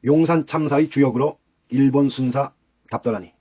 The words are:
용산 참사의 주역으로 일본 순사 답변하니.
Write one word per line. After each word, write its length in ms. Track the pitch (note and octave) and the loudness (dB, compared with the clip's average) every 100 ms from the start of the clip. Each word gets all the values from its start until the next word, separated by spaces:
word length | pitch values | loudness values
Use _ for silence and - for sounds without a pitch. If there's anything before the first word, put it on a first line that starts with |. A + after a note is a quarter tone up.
| B2 | 2
용산 400 | D3+ D#3+ E3 D3+ | 2 2 0 0
참사의 440 | D#3+ D3+ C#3+ D#3 | -4 0 0 0
주역으로 500 | C#3 C3+ A#2 C#3+ - _ _ _ | 2 0 2 -2 -4 _ _ _
일본 400 | B2+ C#3 C3+ C#3 | 0 2 2 0
순사 440 | B2+ B2+ B2+ C#3 _ _ _ _ | -2 -4 -2 -6 _ _ _ _
답변하니. 440 | - A#2+ G#2+ F#2 _ | -6 -4 -6 -8 _